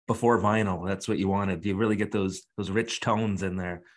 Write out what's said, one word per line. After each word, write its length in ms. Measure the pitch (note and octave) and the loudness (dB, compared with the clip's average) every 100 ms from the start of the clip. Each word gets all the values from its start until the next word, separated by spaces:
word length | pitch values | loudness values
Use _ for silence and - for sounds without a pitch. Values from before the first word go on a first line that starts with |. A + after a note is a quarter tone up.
| - | -4
before 320 | A2+ A#2+ A#2 | 0 4 4
vinyl. 460 | G2+ A2 G#2 F2 F#2 | 4 2 2 -2 -4
That's 220 | F#2+ - | -4 -2
what 100 | G#2 | 0
you 80 | G2 | 0
wanted. 380 | G2+ G2 F2 G2+ | 0 0 -2 -2
You 80 | F#2+ | 0
really 200 | A2 G#2 | 2 2
get 160 | G#2 | 0
those, 300 | G#2+ F#2+ F#2 - - | 0 0 -2 -10 -8
those 140 | F#2 | -4
rich 300 | G2+ A2+ - | -2 -2 -2
tones 420 | - A2 A2 F#2+ | 0 0 0 -2
in 140 | G2 F#2 | -2 -4
there. 260 | F2 F2 - | -6 -8 -12